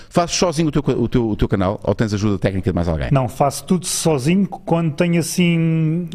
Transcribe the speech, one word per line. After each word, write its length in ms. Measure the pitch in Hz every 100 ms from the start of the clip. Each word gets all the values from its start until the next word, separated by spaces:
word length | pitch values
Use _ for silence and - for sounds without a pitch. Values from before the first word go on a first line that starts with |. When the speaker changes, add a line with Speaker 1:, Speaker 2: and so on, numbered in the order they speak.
| -
Speaker 1:
Fazes 260 | - 170 -
sozinho 340 | 185 156 160
o 20 |
teu 100 | -
ca-, 120 | -
o 140 | 123 120
teu, 180 | 127 113
o 60 | 104
teu 120 | 117
canal 300 | 104 92 107
ou 100 | -
tens 200 | 95 113
ajuda 240 | 104 107 95
técnica 320 | 101 98 92
de 40 | 87
mais 120 | 87
alguém? 220 | 80 -
Speaker 2:
Não, 160 | 139 127
faço 380 | - 143 - -
tudo 200 | 185 -
sozinho. 640 | - 165 147 131 190 190
Quando 460 | - - 165 165
tenho 260 | 143 175 170
assim 880 | 151 - 175 170 165 160 156 165 170